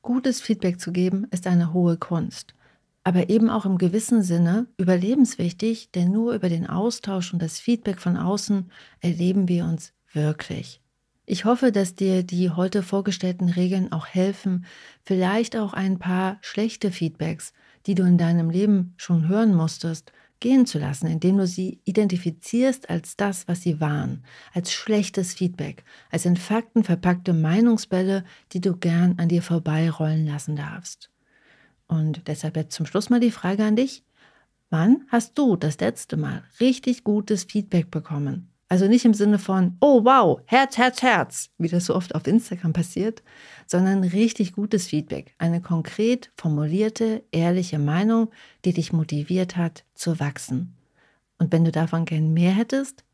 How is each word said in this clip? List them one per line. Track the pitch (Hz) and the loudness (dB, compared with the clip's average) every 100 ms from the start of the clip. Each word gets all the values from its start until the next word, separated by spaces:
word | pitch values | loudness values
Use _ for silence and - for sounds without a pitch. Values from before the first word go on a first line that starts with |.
Gutes | - 254 262 247 | -2 -2 -2 -4
Feedback | - 214 185 180 | -4 -2 -2 -4
zu | - | -6
geben | 175 185 190 208 | -2 0 0 -4
ist | 180 180 | -6 0
eine | 175 170 | 2 2
hohe | 180 175 165 | 2 2 0
Kunst, | - 170 - - - _ _ _ _ _ | -2 -4 -4 -10 -20 _ _ _ _ _
aber | 180 180 175 | 0 0 2
eben | 214 226 | 2 4
auch | 220 202 | 0 0
im | 180 | 0
gewissen | 180 202 - 233 | 2 0 2 2
Sinne | 180 170 170 202 240 - | 2 2 2 2 -2 -2
überlebenswichtig, | 180 180 190 269 240 - 175 175 226 226 - 185 | 2 2 2 4 4 2 -4 -2 -4 -4 -6 0
denn | 175 | 2
nur | 208 233 220 | 2 0 -2
über | 180 | -2
den | 165 - | -2 -2
Austausch | 170 220 233 - 190 180 | -2 -2 -4 -6 -6 -4
und | 175 | -4
das | 165 - | -6 -6
Feedback | - 233 - 185 | -2 -2 -2 -4
von | 180 180 | -2 -2
außen | 175 202 - 202 180 - - _ | -2 -2 -2 -2 -4 -14 -20 _
erleben | 170 170 180 190 180 | -4 0 0 2 0
wir | 175 170 | 0 -2
uns | 165 - _ _ | -4 -8 _ _
wirklich. | 151 151 151 - - 120 - _ _ _ _ - | -2 -2 -4 -8 -10 -10 -18 _ _ _ _ -8
Ich | 185 220 | -2 0
hoffe, | 240 254 | 2 2
dass | 208 185 180 | 0 -2 -2
dir | 190 185 | 0 0
die | 180 175 180 | 0 0 0
heute | 165 185 208 | 0 0 -2
vorgestellten | 180 196 196 190 185 180 180 | -2 -2 -2 -4 -4 -2 0
Regeln | 180 180 190 185 | 0 0 0 -2
auch | 165 - | -6 -4
helfen, | 185 185 196 196 180 180 - - _ | -2 -2 -2 -4 -4 -6 -20 -20 _
vielleicht | - 190 180 214 226 226 | -2 0 2 0 -2 -4
auch | 202 | -4
ein | - 190 185 | -2 -2 -2
paar | 180 185 185 202 | -2 -2 -2 -6
schlechte | - - 220 - 202 | -8 -4 -4 -2 -4
Feedbacks, | 180 160 - 160 160 - _ _ _ - | -2 -6 -4 -6 -6 -12 _ _ _ -2
die | 190 | 2
du | |
in | 180 175 | 4 4
deinem | 170 170 165 | 4 2 0
Leben | 175 214 196 180 - | 0 2 2 0 -10
schon | - 170 160 | 0 0 2
hören | 202 226 180 | 2 4 4
musstest, | 160 - 170 160 _ _ _ _ | 2 -4 -8 -8 _ _ _ _
gehen | 233 262 - | 2 4 4
zu | 151 | 2
lassen, | 143 139 165 | -4 -4 -2
indem | 160 175 196 | 0 2 2
du | 185 | 0
sie | 180 185 - - | -2 -6 -6 -2
identifizierst | 190 202 180 180 160 - 233 262 262 - | 0 0 0 -4 -8 -4 0 0 0 -6
als | 170 - - | -6 -6 -4
das, | 202 185 - | -4 -4 -6
was | 175 | -4
sie | 180 151 | -2 -2
waren, | 151 147 131 131 - - - | -2 -2 -4 -8 -14 -20 -8
als | - 175 | -8 -6
schlechtes | - - 208 202 - 180 | -8 -2 0 0 -4 -6
Feedback, | - 180 180 147 - _ - _ | -2 -4 -4 -10 -10 _ -20 _
als | 165 180 | -4 0
in | 175 | 0
Fakten | - 220 226 226 | 0 -4 0 0
verpackte | 214 175 175 180 180 | 2 0 2 0 0
Meinungsbälle, | 165 156 185 240 220 - 185 185 196 180 - _ | 0 2 4 4 2 0 -2 0 -2 -6 -20 _
die | 185 | -4
du | 185 180 | -2 0
gern | 175 170 180 180 | 0 2 2 2
an | 170 | 0
dir | 175 | 0
vorbeirollen | 175 170 165 156 165 156 156 160 156 | 0 -2 0 0 0 0 -2 0 -2
lassen | 147 - 151 | -4 -6 -8
darfst. | 147 170 - - - _ _ _ _ _ _ _ _ | -8 -12 -16 -20 -20 _ _ _ _ _ _ _ _
Und | 160 156 151 - | -2 -2 -4 -8
deshalb | 151 156 160 | -6 -6 -6
jetzt | - - | -6 -6
zum | 156 | -4
Schluss | 196 214 | -4 2
mal | 240 | 2
die | 233 | 2
Frage | - 202 196 | 0 -4 -2
an | 214 214 | 0 0
dich. | 262 - _ _ _ _ _ _ _ | 0 -6 _ _ _ _ _ _ _
Wann | 160 185 285 - | 0 4 4 2
hast | 240 233 - | -2 -2 0
du | 269 180 | 2 2
das | 156 143 | -2 -2
letzte | - - - 156 | -4 -4 -8 -6
Mal | 143 123 - _ | -6 -8 -14 _
richtig | 247 254 - 247 - | 0 2 -2 -4 0
gutes | 208 208 208 - | -2 0 -4 -2
Feedback | 208 202 175 165 | -6 0 0 0
bekommen? | 156 - 147 143 135 - _ _ | -8 -6 -6 -4 -6 -12 _ _
Also | 185 196 | 2 4
nicht | 240 247 | 6 6
im | |
Sinne | 208 208 208 | 4 2 2
von, | - 190 180 180 | 0 0 0 4
„Oh | 294 254 226 | 6 6 6
wow, | 269 185 - - | 6 4 2 2
Herz, | 254 269 247 | 2 2 2
Herz, | 254 254 | 2 2
Herz“, | 254 196 135 - - _ | 2 2 0 -6 -12 _
wie | 165 | -2
das | 175 175 | 0 0
so | 185 | -2
oft | 175 160 | -2 -4
auf | 180 | 2
Instagram | 220 - 180 170 | 2 0 -4 -2
passiert, | 156 165 - 208 220 _ - - - - | -2 -2 -2 -4 -6 _ -20 -20 -20 -4
sondern | 180 190 196 | 0 2 2
richtig | 180 185 226 - 185 | 0 2 0 2 -4
gutes | - 208 208 - | -2 -2 -2 0
Feedback. | 151 151 - - _ | -4 -4 -12 -12 _
Eine | 165 170 | -2 -2
konkret | 175 170 160 - 220 247 - - | -2 -4 -4 -2 0 0 -4 -6
formulierte, | 165 147 151 180 214 220 226 220 _ | -2 0 0 0 -2 0 -2 -2 _
ehrliche | 165 170 180 180 151 | 0 2 0 -2 -2
Meinung, | 143 165 208 226 220 - - _ 185 | 0 2 2 2 0 -6 -20 _ -2
die | |
dich | 175 156 | -2 0
motiviert | 170 156 147 147 180 180 180 | -2 -2 -4 -2 -2 -2 -2
hat, | 170 - _ | -4 -4 _
zu | - 170 165 | -8 -4 -2
wachsen. | 143 139 - 131 180 - _ _ _ _ _ _ | -4 -6 -6 -6 -6 -14 _ _ _ _ _ _
Und | 170 | 0
wenn | 165 | 2
du | 165 | 2
davon | 160 160 165 165 | 2 -2 -2 -2
gern | 156 156 | 0 0
mehr | 160 175 | 4 4
hättest | 196 233 269 269 - _ | 2 0 -2 -4 -12 _